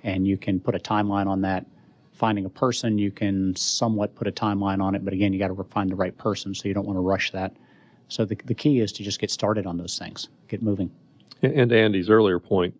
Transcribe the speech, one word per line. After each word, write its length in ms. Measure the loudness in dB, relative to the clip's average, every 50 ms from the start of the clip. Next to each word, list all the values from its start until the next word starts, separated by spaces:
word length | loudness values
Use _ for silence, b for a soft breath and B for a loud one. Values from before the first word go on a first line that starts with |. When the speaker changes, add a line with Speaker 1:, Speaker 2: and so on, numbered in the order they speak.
| -6
Speaker 1:
and 240 | -4 -2 0 2
you 100 | 2 0
can 220 | 0 0 -2 -2 -2
put 160 | 0 -2 -4
a 40 | -4
timeline 460 | -2 -2 0 0 0 0 0 0 0
on 160 | 0 0 -2
that. 240 | 0 -2 -2 -4 -6 -8 b b b b b b b b _
Finding 320 | -2 0 0 0 -2 -4
a 40 | -6
person, 480 | -4 -2 -2 -2 0 -2 -2 0 0 0
you 100 | 0 -2
can 440 | -2 -2 -2 0 0 0 0 0 -2
somewhat 580 | -2 -4 -4 -2 0 0 0 0 0 -2 -4 -4
put 120 | -6 -6
a 40 | -6
timeline 500 | -4 -2 -2 -2 0 0 0 0 0 0
on 120 | 0 0 0
it, 80 | -2 -2
but 100 | -2 0
again, 200 | 0 2 2 2
you 60 | 0
gotta 140 | 0 -2 -2
re-, 120 | -4 -8 -4
find 200 | -4 -2 -2 -2
the 60 | 0
right 200 | -2 -2 -4 -4
person, 360 | -4 -2 -2 -2 -2 -4 -8 -8
so 140 | -6 -4
you 60 | -2 -2
don't 100 | -2 -2
wanna 160 | -2 -2 0
rush 300 | 0 0 0 0 -2 -4
that. 240 | -4 -4 -6 -6 -8 b b b b b b b b b b
So 160 | b -4 -2 -2
the, 100 | -2 -2 -6 -4
the 80 | -6 -4
key 240 | 0 2 4 4 4
is 100 | 2 0 -2
to 100 | -6 -8
just 160 | -6 -6 -4
get 120 | -4 -6
started 340 | -4 -2 0 0 0 0 -2
on 120 | -4 -6
those 200 | -6 -6 -8 -10
things, 320 | -10 -10 -12 -12 -14 -14 -16 _ _ _
get 140 | -10 -6 -2
moving. 300 | 0 0 0 0 -2 -4 -6 -12 _ _ _ _ -20 -18 -6 0
Speaker 2:
And, 120 | 0 2 4
and 160 | 4 4 6
to 80 | 6
Andy's 320 | 6 6 4 4 2 4 6
earlier 300 | 6 6 6 6 4 2
point, 340 | 0 0 2 2 2 0 -2